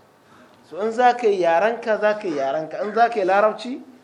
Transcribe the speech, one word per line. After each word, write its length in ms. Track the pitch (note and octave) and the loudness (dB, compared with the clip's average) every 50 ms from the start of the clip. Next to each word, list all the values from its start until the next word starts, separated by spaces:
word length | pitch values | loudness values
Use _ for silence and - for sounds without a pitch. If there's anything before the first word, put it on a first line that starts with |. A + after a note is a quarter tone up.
| _ _ _ _ _ _ - - - _ _ _ _ _ | _ _ _ _ _ _ -20 -20 -20 _ _ _ _ _
So 120 | D#3 F3 | -8 -6
in 120 | G#3 A3+ | -6 -4
za 220 | A3 A#3+ B3+ B3 A#3+ | 0 2 4 2 2
ka 120 | B3 A#3 | 2 2
yi 160 | G#3+ G3+ F3+ | 0 2 2
yarenka, 560 | F3 E3 E3 E3+ G3 A3+ - - - A3+ G#3+ G3+ | 2 2 2 2 2 0 -2 -2 -2 -2 -2 0
za 140 | G#3 G#3+ G#3+ G#3 | 0 0 0 -2
ka 80 | G#3+ F3+ | -4 -6
yi 60 | D3+ | -4
yarenka. 460 | C#3 C3+ C3+ C#3+ D#3 D#3 D#3 - - | -2 -2 -2 -2 -4 -6 -8 -8 -8
In 100 | F#3+ G#3+ G3+ | -8 -4 2
za 140 | A3+ A#3 A3+ | 2 2 2
ka 120 | A#3 A3 | 2 0
yi 40 | F#3 | 0
Larabci, 560 | F3+ F#3+ G3+ G#3+ G#3+ G#3+ - - A#3+ C4 - - - - _ | 2 4 4 4 2 0 -2 -8 -10 -10 -10 -12 -18 -20 _